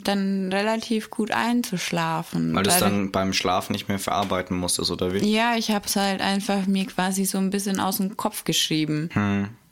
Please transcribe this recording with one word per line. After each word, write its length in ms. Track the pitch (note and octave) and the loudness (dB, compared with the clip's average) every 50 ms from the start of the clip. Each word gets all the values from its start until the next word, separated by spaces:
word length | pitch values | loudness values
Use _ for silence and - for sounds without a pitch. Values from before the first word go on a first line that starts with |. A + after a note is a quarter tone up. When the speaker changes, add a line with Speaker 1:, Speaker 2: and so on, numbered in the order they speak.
| G3 | 0
Speaker 1:
dann 480 | - G3+ G3 G3 G3 G3 G3 F#3+ F#3 F#3+ | 0 0 0 2 0 0 0 0 0 0
relativ 560 | G3 G3+ A3 A3 A3+ A3 - A3+ G#3+ A3 - | 0 0 0 0 0 -2 -2 -2 -2 -2 -4
gut 220 | - - G#3+ - | -4 -2 -2 0
einzuschlafen. 1200 | - A3+ A3+ A#3 A#3+ A#3+ A#3 - - E3+ - - - E3+ E3 E3 D#3+ D#3+ E3 - - - E2 E2 D#2+ | 0 0 2 2 2 0 0 0 -2 -4 -2 -2 0 0 0 0 0 -2 -4 -4 -2 -2 0 2 2
Speaker 2:
Weil 80 | F2+ G2 | 2 4
du's 120 | G2+ F3 | 4 4
Speaker 1:
Dadurch 160 | F3+ A2+ G2+ | 4 4 4
Speaker 2:
dann 200 | G2+ G2+ G2 F#2+ | 2 2 0 0
beim 220 | - F#2+ F#2+ F#2+ F#2+ | 0 0 2 2 0
Schlafen 400 | - - F#2+ F2+ G2 G2+ - G#2+ | 0 2 2 2 2 0 -2 -4
nicht 160 | G2 - - | -4 -2 -2
mehr 100 | G2+ F#2+ | -4 -2
verarbeiten 560 | - - - F#2 G2+ F#2+ G2 F2+ F2+ - F#2 | -2 0 0 0 0 0 0 -2 -2 -2 -2
musstest, 340 | F2+ F2+ F2 - - F2+ F2 | -2 -2 -2 -2 -2 -2 -2
oder 240 | F2+ - F#2 F#2 F2+ | -2 0 0 0 2
wie? 160 | G2 G3+ G#3 | 2 2 2
Speaker 1:
Ja, 260 | G#3+ A3 A3+ A#3+ A#3 | 2 2 2 2 0
ich 140 | A3+ A3 A3 | 0 0 0
hab's 260 | G#3+ G3+ - - - | 0 -2 -2 -2 0
halt 240 | G3+ G3 G3 F#3+ F#3 | 0 0 0 0 0
einfach 440 | - G3 G3 G3 G3 - G3+ G3+ F#3+ | 0 0 0 0 0 0 0 0 0
mir 200 | G3 G3 F#3+ F#3+ | 2 0 0 0
quasi 400 | - - - F3+ F#3+ F#3+ F#3+ G3 | -2 -2 -2 -2 0 0 0 0
so 120 | F#3+ - F#3+ | 0 0 0
ein 100 | F#3+ F#3+ | 0 0
bisschen 320 | F#3+ G3+ G3 G3+ F#3+ F#3+ | 0 -2 -2 -2 0 0
aus 160 | B2 F#3 F#3+ | 0 0 0
dem 180 | - F#3+ F#3+ G#3+ | -2 -2 -4 -4
Kopf 300 | - - G#3+ - - - | -4 -4 -4 -4 -4 -4
geschrieben. 640 | - D#3+ - - - D#3+ D#3 D#3 D3+ D3+ D3+ D#3 E3+ | -2 0 0 0 0 0 0 0 0 -2 -2 -4 -2
Speaker 2:
Hm. 380 | - G#2+ G#2 G2+ G2+ G2+ G2+ G2+ A#2 - _ _ | 0 0 2 2 2 0 -2 -4 -8 -14 _ _